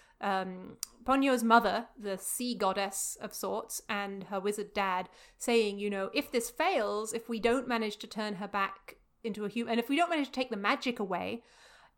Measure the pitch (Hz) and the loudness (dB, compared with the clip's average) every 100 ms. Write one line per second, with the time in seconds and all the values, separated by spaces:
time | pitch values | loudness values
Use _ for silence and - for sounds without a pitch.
0 | - _ 202 190 185 185 185 - - - | -20 _ -2 -2 -2 -8 -14 -12 -14 -6
1 | - 269 277 247 233 233 214 202 240 - | 2 4 4 4 8 8 8 2 -4 -10
2 | 202 185 - - 247 196 190 190 196 - | -8 -6 -4 -4 -4 0 2 2 -2 -2
3 | - - 208 - 196 208 220 - - 208 | -6 -6 -10 -6 -4 -4 -6 -8 -6 -4
4 | 202 196 180 196 196 208 208 214 196 185 | -4 -8 -6 -2 -2 -2 -4 -2 0 0
5 | 185 - - - - 233 214 202 208 196 | -4 -12 -20 -6 2 4 4 0 -2 -2
6 | 190 285 285 240 233 - 330 339 208 208 | 0 -2 0 -2 -2 0 2 2 2 0
7 | 214 226 - 226 233 254 254 233 214 208 | -4 -6 -4 0 2 2 2 0 0 -4
8 | - 208 214 185 196 202 196 - - - | -8 -6 -4 -4 -4 0 -2 -4 -18 -20
9 | _ _ 226 208 202 233 233 226 233 277 | _ _ -6 -4 -4 -2 0 0 2 2
10 | 349 320 269 254 262 202 202 277 262 240 | 2 2 0 -2 -4 0 0 0 0 -2
11 | 196 180 185 233 - - - - - | -2 -2 -2 -6 -10 -20 -20 -20 -20